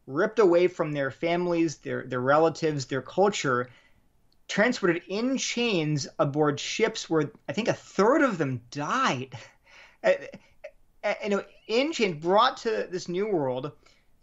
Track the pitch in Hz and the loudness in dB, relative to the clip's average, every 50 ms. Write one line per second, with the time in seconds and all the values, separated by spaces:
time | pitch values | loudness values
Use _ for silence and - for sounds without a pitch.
0 | _ - 135 147 196 214 214 - 220 180 170 175 180 180 180 - 170 151 147 147 | _ -8 -2 -2 -2 0 2 4 4 6 6 6 4 2 2 0 -4 -4 -2 -2
1 | 139 135 131 - - 165 170 175 180 175 175 170 165 165 143 - _ 139 127 123 | -4 -4 -4 -4 -2 -2 0 0 0 0 2 2 0 0 -2 -6 _ -8 -8 -6
2 | 127 127 131 127 123 131 143 156 160 165 151 - 165 156 151 143 131 - 139 131 | -6 -4 -4 -2 2 4 4 6 6 4 2 0 -2 -2 -2 -2 -6 -4 -6 -6
3 | 127 - - - 190 208 202 - - 147 127 120 123 123 - - _ _ _ _ | -6 -4 0 2 2 2 2 0 0 0 0 0 -2 -4 -10 -20 _ _ _ _
4 | _ _ _ _ _ _ _ _ _ _ - - 208 247 247 - - 180 165 175 | _ _ _ _ _ _ _ _ _ _ 0 2 2 2 2 2 2 2 2 0
5 | - - 180 208 233 254 269 247 - - - 240 240 240 208 170 156 151 151 143 | -2 -6 -4 -2 -2 -2 -2 -2 -4 -4 -4 -2 -2 0 0 0 0 0 -2 -2
6 | - - - - 160 143 135 151 156 147 143 135 - - - - 220 220 220 - | -4 -6 -2 -2 -2 0 2 2 2 2 2 -2 -6 -8 -2 0 0 0 0 -6
7 | - - 160 156 151 135 - - _ - 143 - 226 233 151 - - - - - | -6 -2 0 0 0 0 -6 -14 _ -8 -6 -4 -2 -2 -2 -4 -6 -10 0 2
8 | 190 220 277 320 285 262 208 160 156 135 131 117 - - - 147 147 160 208 254 | 4 4 6 4 4 2 2 0 -2 -2 -2 -6 -8 -10 -10 -8 -6 -4 -2 0
9 | 269 233 160 123 127 - - 123 - - _ _ _ _ - - - - _ _ | 0 0 -2 -2 -6 -10 -14 -18 -18 -20 _ _ _ _ -20 -20 -20 -20 _ _
10 | - 185 185 - 139 - - 196 - _ _ _ - - - _ _ _ _ _ | 0 0 0 0 -2 -12 -16 -18 -20 _ _ _ -20 -20 -20 _ _ _ _ _
11 | - 208 202 - - 214 202 196 - - - - _ - 214 233 277 311 330 - | -6 -4 -4 -4 -2 -2 -2 -2 -2 -6 -16 -20 _ -2 0 0 0 0 0 0
12 | 233 196 165 147 156 170 190 208 233 269 262 - - 233 220 208 190 - 170 180 | 0 -2 -2 -4 -2 2 4 4 4 4 0 -2 -4 -4 -4 -4 -4 -6 -8 -10
13 | - - 175 180 202 220 202 165 143 131 123 127 131 147 - - _ - _ _ | -8 -6 -4 -4 -2 0 0 0 0 -2 -2 -4 -6 -8 -12 -14 _ -20 _ _
14 | _ _ _ _ | _ _ _ _